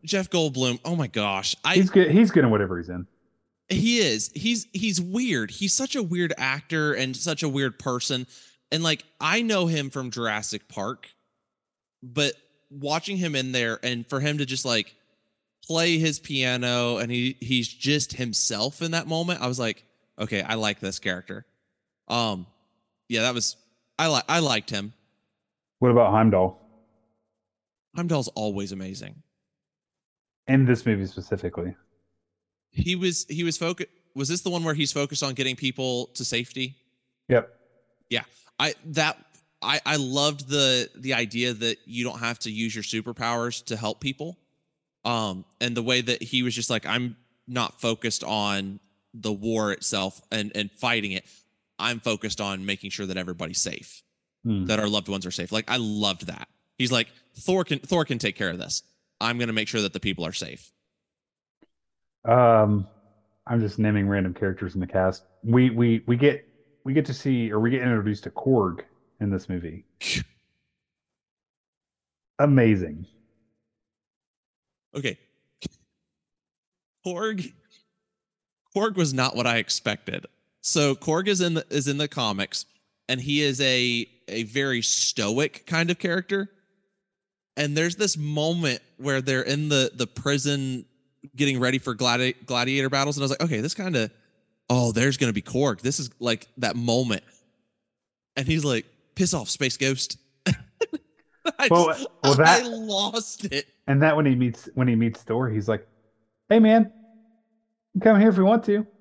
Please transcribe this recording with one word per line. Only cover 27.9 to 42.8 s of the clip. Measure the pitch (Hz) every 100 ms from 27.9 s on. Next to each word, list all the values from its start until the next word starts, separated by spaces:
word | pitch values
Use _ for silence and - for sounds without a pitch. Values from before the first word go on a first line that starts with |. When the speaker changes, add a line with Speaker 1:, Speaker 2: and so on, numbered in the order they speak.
| -
Speaker 1:
Heimdall's | 175 156 123
always | - 107 98 98
amazing. | 95 92 95 - - _ _ _ _ _ _ _ _ _ _ _ _ -
Speaker 2:
In | 135 127
this | 120 -
movie | 104 95
specifically. | - 92 98 90 - 90 90 _ _ _ _ _ _ _ _ _
Speaker 1:
He | - 175 180
was, | 185 165 -
he | 151
was | 170 156
focu-, | 165 175 156 _ _ 131
was | 139
this | 175
the | 185
one | 175
where | 165
he's | 151 143
focused | 147 143 147
on | 139
getting | 127 131 127
people | 135 123 131 123 127 -
to | 123
safety? | 117 120 - 131 135 _ _ _ _ _
Speaker 2:
Yep. | 123 - _ _ _ _ _ _
Speaker 1:
Yeah. | 117 - _ _ _
I, | 151 - 160
that, | 156 151 - _ _ _ _
I, | 104 151 -
I | 151
loved | 135 135 147 147 131
the, | 143 135 127 120 -
the | 131
idea | 123 117 113 123
that | 113 117 110 -
you | 117
don't | 120 117
have | 117 120
to | 117
use | 107 113
your | 110